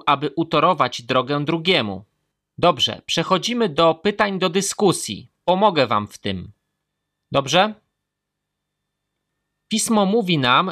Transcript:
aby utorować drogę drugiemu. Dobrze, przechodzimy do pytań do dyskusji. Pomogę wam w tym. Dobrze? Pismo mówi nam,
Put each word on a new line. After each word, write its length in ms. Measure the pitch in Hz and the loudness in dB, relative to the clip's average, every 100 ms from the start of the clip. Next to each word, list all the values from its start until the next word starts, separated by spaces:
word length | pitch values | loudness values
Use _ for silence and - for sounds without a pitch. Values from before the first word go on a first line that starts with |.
| - | -2
aby 260 | 135 151 - | -2 -2 -4
utorować 640 | 160 151 165 156 127 - | -2 2 2 2 -2 -4
drogę 440 | 120 127 127 147 147 | -2 -2 0 -2 -2
drugiemu. 600 | 165 165 170 107 95 - _ _ _ _ - | -2 0 0 0 -6 -14 _ _ _ _ 0
Dobrze, 440 | 170 135 117 - - | 0 2 -2 -6 -6
przechodzimy 640 | - 160 185 - 240 214 | -6 -2 -2 -2 -2 -2
do 260 | 143 165 160 | 2 2 2
pytań 440 | 208 208 208 190 | -2 -2 -2 -2
do 100 | 180 | -2
dyskusji. 800 | 190 190 - 196 - - 95 - _ - | -2 -4 0 0 0 -6 -12 -14 _ -2
Pomogę 420 | 185 214 160 117 | 2 2 2 2
wam 200 | 107 101 | 0 -4
w 100 | - | -8
tym. 340 | 104 92 90 _ _ _ _ _ _ _ - | -8 -8 -10 _ _ _ _ _ _ _ -4
Dobrze? 420 | 139 131 165 214 214 _ _ _ _ _ _ _ _ _ _ _ _ _ _ _ _ _ _ - | -4 0 0 0 -4 _ _ _ _ _ _ _ _ _ _ _ _ _ _ _ _ _ _ -8
Pismo 380 | 220 - 220 190 | -6 0 2 2
mówi 320 | 233 180 160 | 0 0 0
nam, 340 | 123 135 185 | 4 2 2